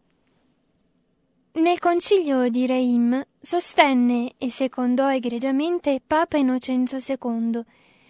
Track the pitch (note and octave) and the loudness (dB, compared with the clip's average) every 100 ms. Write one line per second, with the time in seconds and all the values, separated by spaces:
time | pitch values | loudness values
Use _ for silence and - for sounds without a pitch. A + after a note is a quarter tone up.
0 | _ _ _ _ _ _ _ _ _ _ | _ _ _ _ _ _ _ _ _ _
1 | _ _ _ _ _ E4 E4 F4 F4 F4 | _ _ _ _ _ 0 2 2 0 0
2 | - G4+ D4+ C4 B3 A#3+ B3+ B3+ B3 A#3+ | 2 2 2 2 2 0 0 0 2 2
3 | A#3+ C4 - _ - F4 - - D4 B3+ | 2 0 -4 _ -4 -2 0 4 4 4
4 | A#3+ A#3+ B3 - C4 - C4 - B3 B3 | 2 0 -4 -8 -8 -4 -4 -2 -2 0
5 | C4+ C4 A#3+ A#3 C4+ C4+ D#4+ F4 D4 C4 | 0 -2 -4 -4 -2 -2 -2 -2 -2 -4
6 | - D#4 E4+ D4+ B3+ B3+ B3 B3+ B3+ C4+ | -2 -2 0 0 0 0 -2 -2 -2 -4
7 | B3 C4+ B3 A3+ A#3 A#3 A#3 _ _ _ | -6 -6 -4 -4 -2 -4 -8 _ _ _
8 | _ | _